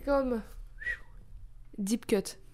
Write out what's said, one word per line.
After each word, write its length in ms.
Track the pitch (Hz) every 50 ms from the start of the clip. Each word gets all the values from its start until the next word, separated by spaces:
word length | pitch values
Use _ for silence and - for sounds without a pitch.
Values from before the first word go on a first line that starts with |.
| -
comme 380 | 277 277 277 262 254 240 220 - - - - - - - - - - - - - - - - - - - - - - - - - - -
Deep 280 | - 196 190 233 - -
Cut 320 | - 233 196 190 - - - - -